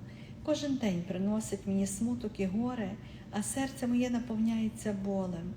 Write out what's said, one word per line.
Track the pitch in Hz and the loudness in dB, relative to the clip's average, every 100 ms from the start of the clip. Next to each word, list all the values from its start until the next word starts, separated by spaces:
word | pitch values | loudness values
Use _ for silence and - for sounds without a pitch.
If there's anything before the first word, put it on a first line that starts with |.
| - - - - - | -10 -14 -14 -6 0
Кожен | 294 294 262 | 0 2 0
день | 220 175 175 | 2 0 0
приносить | 185 196 220 220 202 202 | 0 2 2 0 -4 0
мені | 196 196 | 2 2
смуток | - 233 240 214 - | 2 0 0 -2 -2
і | 190 | 0
горе, | 208 247 247 190 208 - - - | 2 0 0 -4 -4 -10 -14 -6
а | 208 | -4
серце | 208 - 269 - 247 | -2 0 -2 0 2
моє | 240 247 | 4 4
наповняється | 240 233 214 226 226 220 - 220 202 196 | 2 0 2 2 4 0 0 -2 0 2
болем, | 196 185 170 180 | 2 0 -2 -4